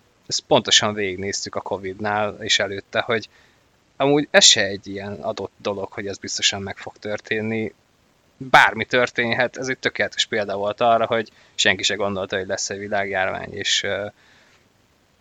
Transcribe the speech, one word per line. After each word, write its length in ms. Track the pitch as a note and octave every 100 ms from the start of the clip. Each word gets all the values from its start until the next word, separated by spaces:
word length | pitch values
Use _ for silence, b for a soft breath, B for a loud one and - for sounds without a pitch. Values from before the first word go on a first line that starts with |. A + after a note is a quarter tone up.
| _ _ -
ezt 140 | -
pontosan 540 | - C3+ A2+ - A2
végignéztük 600 | G#2 G2 F#2 G2 - G2+
a 60 | G2
covid-nál 760 | - G2 F#2+ F#2+ G#2 G#2 G#2 F#2
és 180 | G#2+ -
előtte, 420 | G2 G2 - A2
hogy 280 | A2+ A2 - b b b b b _ -
amúgy 320 | C#3 D3 C#3+
ez 140 | G3
se 200 | - A2+
egy 220 | G2 G2 G2+
ilyen 260 | G2 G2+
adott 400 | G2 G#2+ G#2+ F#2+ -
dolog, 360 | G#2+ G2 G2
hogy 140 | - G2
ez 120 | F#2+
biztosan 440 | G2 - - G2+
meg 140 | G2 -
fog 200 | - -
történni. 760 | G#2+ G#2+ - A2 A2 A2 A2 - _ _ _ _ _ -
Bármi 480 | C3 C#3+ A2 G#2+
történhet, 720 | A2 B2+ B2 - A#2 A2+ A#2+ -
ez 120 | C3
egy 100 | C3
tökéletes 480 | B2 - G#2 - -
példa 300 | A2 G2+ G2+
volt 240 | G2+ -
arra, 260 | A#2+ A2+ A2+
hogy 240 | A2+ A2 _ b
senki 280 | b G#2 F#2+
se 120 | G2+
gondolta, 420 | G2+ G2+ F#2+ G2 G2
hogy 100 | F#2+
lesz 240 | F#2+ -
egy 80 | G2
világjárvány, 720 | G2+ G2+ G2 F#2+ F#2+ F#2 F#2
és, 300 | F#2+ G2 -
ö, 240 | G2 G2 G#2 - b b b b b _ _ _ _ _